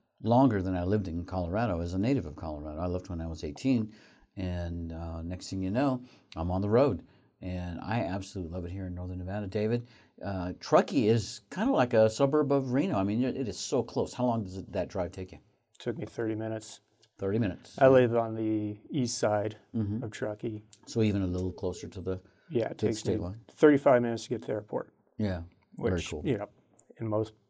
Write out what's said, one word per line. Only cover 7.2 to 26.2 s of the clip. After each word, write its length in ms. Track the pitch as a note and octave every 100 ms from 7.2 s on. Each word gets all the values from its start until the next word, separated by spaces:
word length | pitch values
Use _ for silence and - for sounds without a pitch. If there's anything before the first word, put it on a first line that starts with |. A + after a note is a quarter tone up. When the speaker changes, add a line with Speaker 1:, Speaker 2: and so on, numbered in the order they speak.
| _ _
Speaker 1:
and 360 | F2+ F2+ F2+ E2
I 180 | - A#2
absolutely 540 | E2+ G2 F#2+ G2 E2+
love 100 | F2+
it 60 | E2+
here 160 | F#2+ F#2
in 80 |
Northern 240 | F2 F2+ F2
Nevada. 280 | F2+ G#2 G2
David, 400 | G#2+ G#2+ A#2+ A#2+ - _ -
uh, 300 | G2 F#2+ F2+ F2+
Truckee 500 | - D#3 - C#3 G#2+
is 340 | A2+ F2+ - -
kinda 200 | F3+ G3
like 220 | D#3+ B2
a 160 | A#2 A2
suburb 420 | - C#3 D3+ C#3
of 220 | C#3 C3
Reno. 240 | B2+ F#3 A2+
I 60 |
mean, 200 | G2 A2
it, 120 | D3 -
it 100 | A#2
is 120 | -
so 240 | - C3
close. 320 | A#2 B2+ F2
How 100 | -
long 180 | B2 A#2
does 120 | F#2 F#2+
it, 160 | F2
that 160 | G2 -
drive 240 | G2 F2
take 200 | F#2+ F#2
you? 60 | D#2+ _ _ _ -
Speaker 2:
Took 200 | B2 A#2
me 80 | A2+
thirty 280 | - A2+
minutes. 460 | A2 A2 A2 - - _ _ _ -
Speaker 1:
Thirty 200 | G2 A2
minutes. 340 | G2+ E2 - -
Speaker 2:
I 80 | C3+
live 260 | C3 B2 A#2
on 180 | A2+ A2
the 400 | A2 G#2+ G#2+ G#2 -
east 280 | E3 A#2+ -
side 380 | A2+ G#2 G#2+ - _
Speaker 1:
Mm-hmm. 300 | A#2 G2+ A2
Speaker 2:
of 60 | A#2
Truckee. 500 | - A2 G#2+ A#2+ G#2+ - - -
Speaker 1:
So 160 | A#2
even 200 | G#2+ G2+
a 40 | F#2
little 240 | F2+ F#2
closer 360 | - F#2 E2+ E2+
to 120 | F#2+
the, 200 | F2+ F#2+ - _ -
Speaker 2:
Yeah, 180 | C3 A2+
it 120 | -
Speaker 1:
to 80 | A2
the 60 |
Speaker 2:
takes 80 | A2
Speaker 1:
state 180 | - F2+
Speaker 2:
me 60 |
Speaker 1:
line. 160 | F2+ A2 - -
Speaker 2:
thirty-five 440 | D3+ C#3 C#3+ B2
minutes 220 | A#2+ A2+
to 40 | -
get 120 | A#2
to 40 | -
the 60 |
airport. 380 | A2 G#2 - - _ _ -
Speaker 1:
Yeah, 240 | G#2 F2+ F2 _ _
Speaker 2:
Which, 160 | - A#2
Speaker 1:
very 120 | F2 -
cool. 140 | D#2